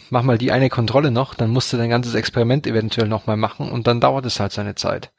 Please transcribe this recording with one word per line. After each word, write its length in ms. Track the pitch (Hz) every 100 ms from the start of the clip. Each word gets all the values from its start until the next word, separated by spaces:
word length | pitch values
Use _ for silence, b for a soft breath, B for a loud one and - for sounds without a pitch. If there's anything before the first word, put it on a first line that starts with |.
| -
mach 140 | 123
mal 160 | 127 117
die 120 | 127
eine 180 | 123 131
Kontrolle 420 | - 113 135 151
noch", 240 | 117 135 -
dann 160 | 113
musst 200 | 120 -
du 60 | 123
dein 140 | 117
ganzes 240 | 120 120 117
Experiment 500 | 113 - 117 135 151
eventuell 420 | 113 110 - 107
noch 200 | 110 -
mal 100 | 107
machen 320 | 107 - 143
und 160 | 123 117
dann 160 | 120
dauert 240 | 131 135 127
es 140 | -
halt 120 | 101
seine 220 | - 101
Zeit. 380 | - - - -